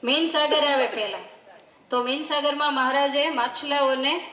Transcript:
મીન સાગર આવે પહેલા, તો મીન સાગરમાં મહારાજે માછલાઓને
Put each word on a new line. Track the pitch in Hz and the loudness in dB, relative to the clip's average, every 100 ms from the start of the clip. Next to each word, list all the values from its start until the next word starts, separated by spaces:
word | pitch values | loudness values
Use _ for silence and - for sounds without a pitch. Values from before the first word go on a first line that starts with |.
મીન | 240 285 320 | 0 0 2
સાગર | 302 294 302 294 | 2 2 2 2
આવે | 277 247 | 2 0
પહેલા, | 240 208 190 - - - - - - _ | -2 -6 -8 -14 -20 -20 -20 -20 -20 _
તો | 247 | -2
મીન | 240 277 | -2 -4
સાગરમાં | 311 294 285 285 294 | -2 0 0 0 0
મહારાજે | 269 262 269 285 277 294 | 2 2 2 2 2 0
માછલાઓને | 285 240 - 285 285 269 262 269 339 - | 0 -2 -2 -2 0 2 2 0 -2 -6